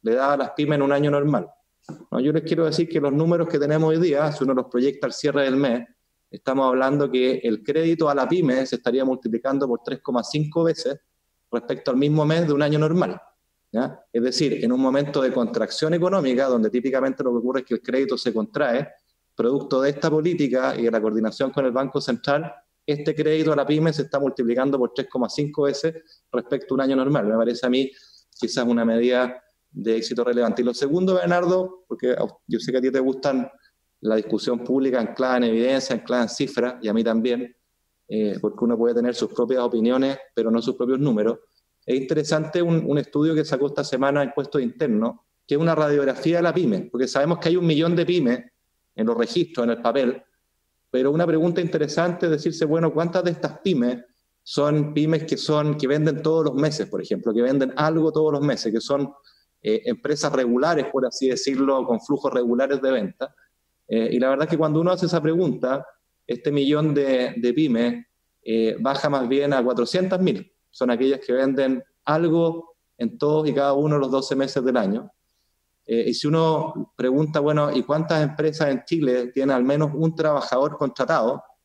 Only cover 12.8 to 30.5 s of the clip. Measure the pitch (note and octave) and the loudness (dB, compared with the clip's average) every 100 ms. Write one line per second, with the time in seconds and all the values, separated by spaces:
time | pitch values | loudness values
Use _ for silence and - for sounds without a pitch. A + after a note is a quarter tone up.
12.8 | D#3 F3 A2 F#2 - _ _ _ _ A2 | 2 2 0 -4 -14 _ _ _ _ -4
13.8 | C#3 D3+ _ A#2 B2 B2 D3 - A#2 B2+ | -4 -6 _ -2 -2 0 0 0 0 2
14.8 | C3 C3+ C#3+ D3 C3 B2+ A2+ A#2 G#2+ - | 2 2 0 0 0 0 -2 -2 -4 -2
15.8 | D#3 E3+ F3+ F#3+ C3+ B2+ C3+ A#2+ A2 B2 | -2 0 2 2 0 0 2 2 2 0
16.8 | C3 C3 C3+ B2+ C3 A#2+ A#2+ C3 B2+ A#2 | 0 0 0 -2 -2 0 0 -4 -2 -6
17.8 | - B2+ C3+ B2 B2 A2 G#2+ C#3+ C#3+ A#2+ | -2 -2 0 -2 -2 -2 -2 -2 0 0
18.8 | D#3 - _ _ _ - A2+ C#3 C#3 C3+ | -4 -12 _ _ _ -4 0 0 0 0
19.8 | C#3 D3 E3 D#3 E3 E3+ C#3 B2+ C3 B2+ | 0 0 0 0 0 0 0 0 0 0
20.8 | A#2 A2 G#2+ G#2+ G#2+ - C3+ C#3+ C3 A#2+ | 0 0 0 0 -2 -2 -4 0 0 0
21.8 | C#3 C#3+ C#3+ A#2+ - C#3+ D#3+ - _ _ | -2 -4 -4 -4 0 -2 -2 -12 _ _
22.8 | - D3 D3+ D3+ D3+ D#3 D#3 C#3+ C#3 D3+ | -6 -4 -2 -2 0 2 2 2 2 2
23.8 | E3 D3+ - C#3 C#3 B2+ A#2 A#2+ C3+ C3+ | 2 0 -2 -2 -2 0 0 2 2 2
24.8 | A#2+ - C3 C3 A2+ - D3 D3+ C#3+ C#3+ | 0 -2 -6 -4 -4 -2 -4 0 0 0
25.8 | D#3+ D#3+ - _ _ A#2+ - C3+ - C3+ | -4 -6 -14 _ _ -6 -4 -6 -2 -2
26.8 | C3+ C3+ C3 D3 G#2 A2+ A#2 A#2+ B2+ B2+ | 0 2 2 0 0 0 0 0 0 0
27.8 | C3+ - - - _ - A#2 C3+ A#2+ A#2 | 0 -6 -20 -20 _ -8 -6 -2 0 2
28.8 | A#2 A2+ B2 B2 B2 B2 _ _ _ - | 2 2 2 2 0 -4 _ _ _ -8
29.8 | G#2+ A2+ A2+ A#2+ A#2+ A#2+ A#2 | -2 -2 -2 -2 0 0 0